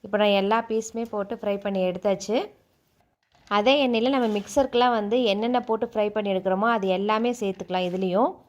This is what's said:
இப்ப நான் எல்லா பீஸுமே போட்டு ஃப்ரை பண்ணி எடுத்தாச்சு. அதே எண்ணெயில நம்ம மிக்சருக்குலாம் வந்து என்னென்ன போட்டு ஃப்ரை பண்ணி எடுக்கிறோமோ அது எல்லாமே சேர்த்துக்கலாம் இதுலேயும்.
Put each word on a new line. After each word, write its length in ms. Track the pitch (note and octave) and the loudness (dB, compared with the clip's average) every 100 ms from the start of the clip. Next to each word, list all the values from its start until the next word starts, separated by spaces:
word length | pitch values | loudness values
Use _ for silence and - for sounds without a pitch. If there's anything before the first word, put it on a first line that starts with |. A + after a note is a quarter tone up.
இப்ப 140 | G3+ G3+ | -2 2
நான் 160 | G#3 G3+ | 4 4
எல்லா 180 | G3 A3 - | 2 0 0
பீஸுமே 360 | A3 A3 A3+ A3+ | -4 -2 -8 -6
போட்டு 220 | G#3 G3+ A3+ | -6 -6 -4
ஃப்ரை 160 | G#3 G3+ | -4 -4
பண்ணி 180 | G3+ F#3+ F#3 | -2 0 0
எடுத்தாச்சு. 460 | F#3 G#3 F#3+ G3+ A#3 G#4 _ _ _ _ _ _ _ _ _ _ G#3 | 0 -2 -2 0 -2 -2 _ _ _ _ _ _ _ _ _ _ 2
அதே 160 | G#3+ C#4+ | 4 4
எண்ணெயில 280 | C4 A3+ B3 | 2 2 0
நம்ம 140 | C#4 A3+ G#3 | 0 0 -2
மிக்சருக்குலாம் 600 | G3 C#4+ C4 A#3+ B3 A3+ | -2 -2 0 2 2 2
வந்து 180 | G#3 A#3+ A#3 | 0 0 0
என்னென்ன 260 | G3+ A#3 B3 - | 0 0 -2 0
போட்டு 180 | A3+ A3+ | -2 -2
ஃப்ரை 160 | G#3+ G#3 | -2 -2
பண்ணி 140 | G#3+ G3+ | -2 -2
எடுக்கிறோமோ 360 | F#3 F#3+ F#3+ A3 A#3 | 0 0 0 2 2
அது 100 | F#3+ F#3 | 0 0
எல்லாமே 320 | G3+ A3 A#3+ A#3+ | 0 0 0 -2
சேர்த்துக்கலாம் 460 | G3 F#3+ F3+ F#3 F3+ | -4 -4 -4 -2 -2
இதுலேயும். 420 | F3+ F#3+ F#3 D4 - | -2 0 2 0 -2